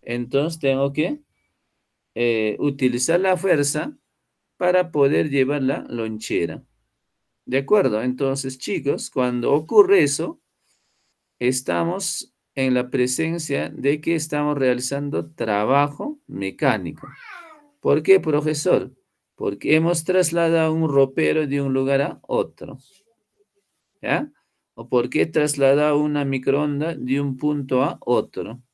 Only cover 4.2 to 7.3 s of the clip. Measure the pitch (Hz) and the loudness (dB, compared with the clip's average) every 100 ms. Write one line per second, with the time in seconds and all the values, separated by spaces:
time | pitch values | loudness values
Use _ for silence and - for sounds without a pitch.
4.2 | _ _ _ _ 180 180 175 151 139 156 | _ _ _ _ 2 2 2 2 4 4
5.2 | 160 135 131 147 131 147 - 120 110 107 | 0 2 2 2 0 -2 -4 -6 -4 -6
6.2 | - 101 82 80 - _ _ _ _ _ | -2 -2 -2 -4 -14 _ _ _ _ _
7.2 | _ | _